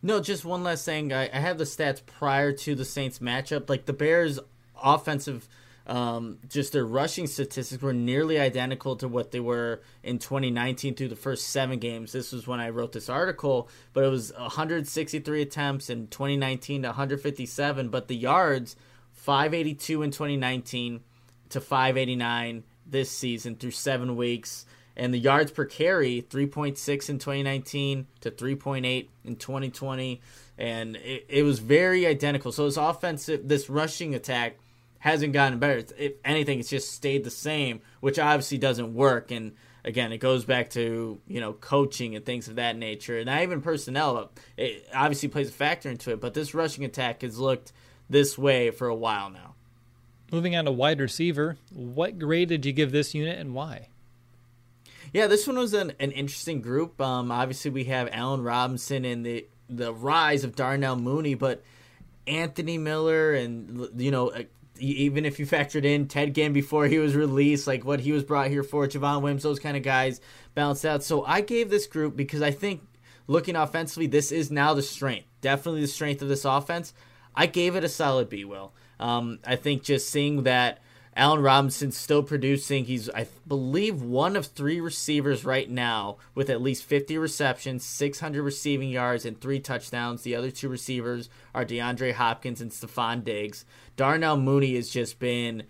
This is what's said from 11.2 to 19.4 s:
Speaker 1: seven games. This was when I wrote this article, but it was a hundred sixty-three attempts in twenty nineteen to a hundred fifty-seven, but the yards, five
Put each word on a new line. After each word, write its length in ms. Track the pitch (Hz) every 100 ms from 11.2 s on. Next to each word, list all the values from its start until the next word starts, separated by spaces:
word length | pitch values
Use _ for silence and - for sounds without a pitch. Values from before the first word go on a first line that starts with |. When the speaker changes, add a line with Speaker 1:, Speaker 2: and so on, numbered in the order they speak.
| - 135 -
Speaker 1:
seven 300 | 139 131 127
games. 320 | 117 117 113
This 200 | 131 123
was 140 | 127 113
when 140 | 123
I 100 | 117
wrote 220 | 117 117
this 180 | 113 110
article, 580 | 131 185 180 147 131 117 - -
but 100 | -
it 60 | 135
was 220 | 131 107 -
a 120 | 120
hundred 380 | - 160 170 143
sixty-three 540 | - 151 160 147 151
attempts 480 | 139 151 143 139 -
in 180 | 120 113
twenty 300 | - 139 143
nineteen 460 | 135 131 - 143
to 80 | 131
a 20 |
hundred 280 | 120 139 139
fifty-seven, 680 | 147 139 123 - 143 139 127
but 180 | 127 -
the 80 | 123
yards, 600 | 123 160 175 135 120 - - - -
five 440 | - - 139